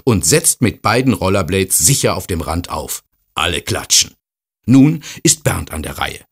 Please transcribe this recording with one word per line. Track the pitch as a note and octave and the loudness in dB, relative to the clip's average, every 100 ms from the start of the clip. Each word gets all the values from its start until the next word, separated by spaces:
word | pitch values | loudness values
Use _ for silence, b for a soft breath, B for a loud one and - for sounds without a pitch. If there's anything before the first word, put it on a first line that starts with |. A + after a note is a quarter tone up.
und | - G2 - | 0 0 2
setzt | D#3 E3 - | 2 2 0
mit | A2+ - | -2 -2
beiden | G2+ A#2 C3+ | 0 0 2
Rollerblades | G#2 F#2+ G2+ D#2+ F#2+ F#2+ - | 0 0 0 0 0 0 0
sicher | - C#3 A#2 F#2 | 0 2 0 -2
auf | - | -6
dem | E2 | -6
Rand | D#2 E2 - | -4 -4 -6
auf. | D#2 - - _ _ _ - | -8 -8 -12 _ _ _ -4
Alle | E2+ D2 | -2 -2
klatschen. | - D#2 - - - _ _ _ _ _ - | -4 -6 0 0 0 _ _ _ _ _ 4
Nun | C3+ C#3+ D#3+ B B | 6 6 4 B B
ist | - - | -2 0
Bernd | - F2 D#2+ | 0 -2 -6
an | D#2 | -8
der | D2+ D2 | -8 -6
Reihe. | D2 - - | -8 -8 -18